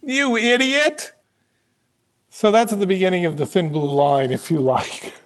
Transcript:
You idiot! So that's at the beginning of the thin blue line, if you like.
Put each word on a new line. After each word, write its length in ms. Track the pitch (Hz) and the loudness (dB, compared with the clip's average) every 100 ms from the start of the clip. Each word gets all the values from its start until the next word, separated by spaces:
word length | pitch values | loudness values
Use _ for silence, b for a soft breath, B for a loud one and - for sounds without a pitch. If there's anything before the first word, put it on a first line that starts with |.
You 340 | 294 262 277 233 | -6 -2 0 0
idiot! 760 | 226 247 262 277 302 302 - - _ _ _ _ _ _ _ _ _ _ _ | 2 2 2 2 0 -2 -12 -16 _ _ _ _ _ _ _ _ _ _ _
So 200 | - 214 | -2 2
that's 220 | 208 233 | 4 2
at 60 | 208 | 0
the 80 | 196 | 0
beginning 380 | 190 185 185 175 | 2 2 2 -2
of 100 | 151 | -2
the 100 | 147 | -2
thin 240 | - 170 | 0 0
blue 200 | 151 147 | -2 -2
line, 400 | 143 143 139 135 | 2 2 2 0
if 200 | 123 - | -2 -2
you 100 | 165 | -2
like. 540 | 131 127 - - - - | 0 0 -2 -10 -14 -18